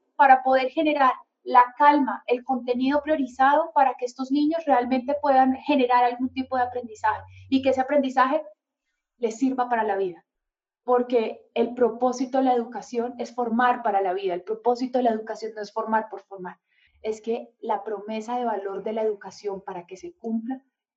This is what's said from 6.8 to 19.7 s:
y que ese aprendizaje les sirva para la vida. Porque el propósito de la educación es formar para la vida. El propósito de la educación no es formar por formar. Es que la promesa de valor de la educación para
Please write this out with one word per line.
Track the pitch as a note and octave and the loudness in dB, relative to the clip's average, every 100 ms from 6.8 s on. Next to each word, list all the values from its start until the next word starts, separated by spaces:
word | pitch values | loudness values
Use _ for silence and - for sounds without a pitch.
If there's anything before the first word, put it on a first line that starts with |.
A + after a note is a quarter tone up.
| A#3 G#3+ G#3+ - - - - | -10 -4 -2 -2 -8 -18 -2
y | C4 | 0
que | C4+ | 2
ese | B3+ | 0
aprendizaje | C4 D4 B3+ C4 B3+ D#4 - - _ _ _ _ _ - | 2 2 2 2 2 0 -4 -18 _ _ _ _ _ -6
les | A#3 A3 | -6 0
sirva | C4 B3+ B3 | -2 0 0
para | A#3 | 0
la | G#3+ G3 | 0 0
vida. | F#3 E3 _ _ _ _ _ _ | -2 -6 _ _ _ _ _ _
Porque | A#3+ B3 B3 B3 G#3+ - _ | 2 2 2 0 0 -6 _
el | - B3 - | -2 -2 2
propósito | A#3 - B3+ B3 C4 C4 | 0 2 0 0 -2 0
de | C4 | 2
la | |
educación | B3 A3+ G#3+ - A#3+ A#3+ B3+ | 2 -2 -10 -10 -6 -6 -6
es | A#3 | -10
formar | - A#3 A3+ B3 A#3+ | -6 -2 2 2 2
para | A3 G3 | 0 0
la | G3 | 0
vida. | F#3+ G3 | -2 -4
El | F3 | -4
propósito | - A3 A#3+ A#3+ B3+ B3+ | -6 -4 0 0 0 0
de | |
la | A#3+ | 0
educación | A3 - G#3+ A3 G#3+ | 0 -6 -10 -10 -10
no | |
es | G#3 | -10
formar | A3 A3 A3 - | -8 -2 -2 -2
por | - | -12
formar. | - G3 F3+ - _ _ _ _ | -16 -16 -14 -16 _ _ _ _
Es | A3 G#3+ | -8 -6
que | A3+ A#3 - _ | -4 -6 -6 _
la | A3+ G#3 | -4 -4
promesa | A3+ G3+ G#3+ A3 A3 B3 | -4 -8 -8 -8 -6 -4
de | A#3+ | -4
valor | G3+ G3 F#3+ | -4 -6 -8
de | A3 | -6
la | A3 | -2
educación | A3 G3+ F#3+ - G#3 F#3+ | -2 -4 -10 -12 -10 -10
para | G3 | -10